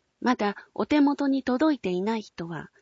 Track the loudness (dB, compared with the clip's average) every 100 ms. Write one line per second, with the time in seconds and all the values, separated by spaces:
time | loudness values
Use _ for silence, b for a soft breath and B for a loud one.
0 | _ _ -2 0 -2 B B -6 0 4
1 | 4 2 0 0 0 2 2 2 -2 -2
2 | -2 -4 -8 -12 -10 -10 -12 b